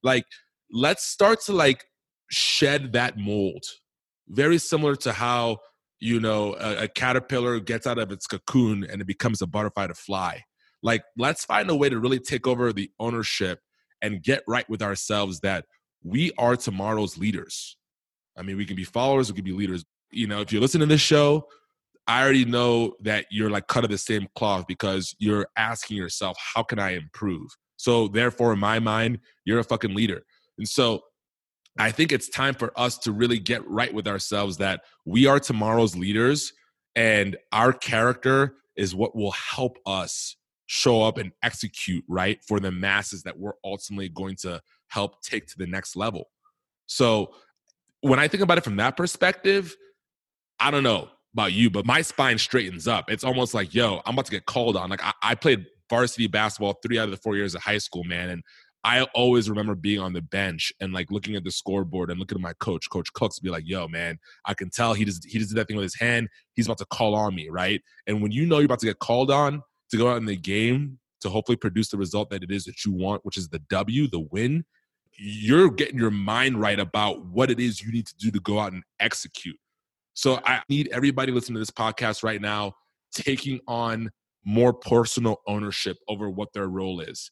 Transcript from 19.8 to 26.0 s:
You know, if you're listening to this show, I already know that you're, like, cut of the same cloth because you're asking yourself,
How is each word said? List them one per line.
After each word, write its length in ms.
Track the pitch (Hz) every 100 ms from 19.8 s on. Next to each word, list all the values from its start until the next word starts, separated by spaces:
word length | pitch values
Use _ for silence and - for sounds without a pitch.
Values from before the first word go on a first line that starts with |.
| 82 _ _
You 160 | - 110
know, 160 | 104
if 100 | 104
you're 80 | 110
listening 280 | 131 165 151
to 60 |
this 60 | 151
show, 480 | - 151 143 151 147 _ _ _ _ _ -
I 160 | 120
already 220 | 135 139
know 520 | 120 120 120 117 117 -
that 240 | 107 107 -
you're, 180 | 104 107
like, 180 | 104 -
cut 180 | 127
of 60 | 117
the 60 | 101
same 320 | - 107 95 -
cloth 300 | 110 95 90
because 460 | 90 101 95 92 -
you're 280 | 104 104 98 -
asking 400 | 110 117 -
yourself, 400 | 104